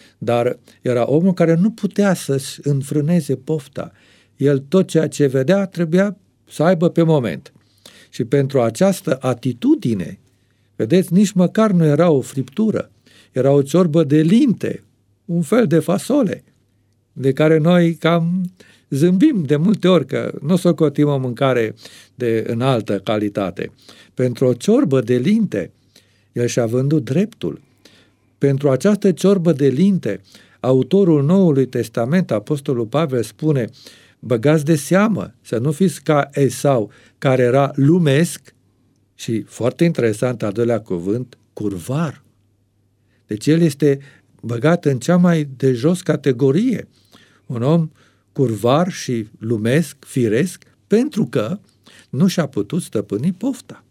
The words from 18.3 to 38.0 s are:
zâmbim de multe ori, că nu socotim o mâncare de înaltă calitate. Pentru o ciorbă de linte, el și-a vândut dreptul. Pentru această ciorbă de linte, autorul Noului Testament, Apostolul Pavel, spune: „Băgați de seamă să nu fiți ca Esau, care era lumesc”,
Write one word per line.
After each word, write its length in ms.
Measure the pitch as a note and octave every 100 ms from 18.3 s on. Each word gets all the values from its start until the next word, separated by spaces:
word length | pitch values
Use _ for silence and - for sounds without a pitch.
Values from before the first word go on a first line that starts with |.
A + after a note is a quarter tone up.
| F#3 F3+ - - _ _
zâmbim 560 | C3+ E3+ F#3+ D#4 A3+
de 120 | C3+ D3
multe 320 | F3+ F3 F3+
ori, 180 | F3+ C3+
că 320 | B2 A#2 -
nu 140 | C#3+ F3+
socotim 520 | F3 E3+ D#3 C#3+ D3
o 100 | C#3
mâncare 560 | B2+ A#2 C3+ B2 A2 A2+ - - -
de 300 | - A#2+ A2+ -
înaltă 520 | A#2 C3+ B2 G2+ G2+
calitate. 720 | - G#2+ G#2 G#2 F#2+ - - - - - -
Pentru 320 | - B2+ A#2 B2+
o 60 |
ciorbă 480 | A#2 - A#3+ G#3+ C3+
de 160 | A#2 B2
linte, 540 | D3 A3 G#3+ G2+ E2 - _ _ _ _ _
el 140 | A#2 A#2+
și-a 200 | C3 A#2
vândut 380 | B2 C#3 D#3
dreptul. 560 | A#2 C#3 A3+ - E2 - _ _ _ _ _ _ _ _
Pentru 320 | C#3+ C3+ C#3+
această 420 | C3 G3+ G#3 G3
ciorbă 400 | D3+ F#3 G3+ E3
de 160 | C#3 C#3
linte, 520 | C3 F#3+ F3+ A#2 F#2+ - - _ _
autorul 640 | A#2+ C3 B2+ G3 F#3 D3+
Noului 420 | C#3 F#3+ F3+ C3+ B2+
Testament, 640 | B2 A2+ - A#2 F3+ F3+
Apostolul 560 | G#2+ - D3+ C#3 A#2+ A2+
Pavel, 360 | C#3+ D#3+ B2+
spune: 460 | G#2+ - D#3 C#3 G#2+ - - - _ _
„Băgați 460 | A2+ A#2+ C3+ D#3
de 120 | C#3+ D#3
seamă 580 | - F3+ G#3+ E3 F2+ -
să 160 | - A#2
nu 140 | C3+
fiți 300 | D3 F#3+ -
ca 260 | - D3 C#3
Esau, 580 | - C3+ - C#3+ B2+ G2+ - _ _
care 240 | C#3+ C3
era 280 | A#2+ C3+ C#3
lumesc”, 800 | C#3 C#3 F3+